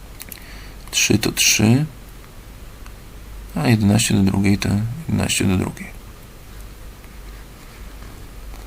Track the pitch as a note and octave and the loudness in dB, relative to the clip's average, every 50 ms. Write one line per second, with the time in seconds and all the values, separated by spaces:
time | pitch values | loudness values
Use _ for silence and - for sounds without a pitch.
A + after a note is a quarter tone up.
0 | - - - - - - - - - - - - - - - - - - - - | -16 -16 -14 -14 -14 -14 -14 -16 -14 -16 -14 -14 -14 -16 -16 -16 -12 -4 0 0
1 | - - - A2 - - - - - - - - G#2+ A2 A#2+ C#3 D#3 - - - | 4 4 4 4 4 0 0 2 4 4 6 6 8 8 8 6 4 0 -4 -14
2 | - - - - - - - - - - - - - - - - - - - - | -16 -16 -16 -18 -18 -18 -18 -18 -16 -16 -16 -16 -16 -16 -16 -16 -16 -16 -16 -16
3 | - - - - - - - - - - - - D3 C3 A#2 G#2+ G#2 G2+ G#2+ A2+ | -16 -16 -16 -16 -16 -14 -14 -14 -12 -8 -4 0 4 6 6 6 8 6 6 6
4 | - - A2 G2+ G2 F#2+ G2 G2 F#2+ F#2+ G2+ G2+ - - G2+ G#2 A2 A#2 A#2+ E3 | 6 4 4 6 6 6 4 4 4 4 4 4 4 2 2 2 2 -2 -4 -6
5 | - - A2 G2 - - - - G2+ G2 F#2 F2+ - - - - - - - - | -2 0 2 2 2 2 2 2 4 4 4 4 2 0 -4 -8 -12 -12 -12 -14
6 | - - - - - - - - - - - - - - - - - - - - | -16 -16 -16 -16 -18 -18 -18 -18 -16 -16 -14 -14 -14 -14 -16 -16 -16 -16 -16 -16
7 | - - - - - - - - - - - - - - - - - - - - | -18 -16 -16 -16 -14 -14 -14 -14 -16 -16 -18 -18 -18 -18 -16 -16 -16 -14 -14 -14
8 | - - - - - - - - - - - - - | -14 -14 -14 -14 -14 -14 -14 -14 -12 -12 -12 -12 -14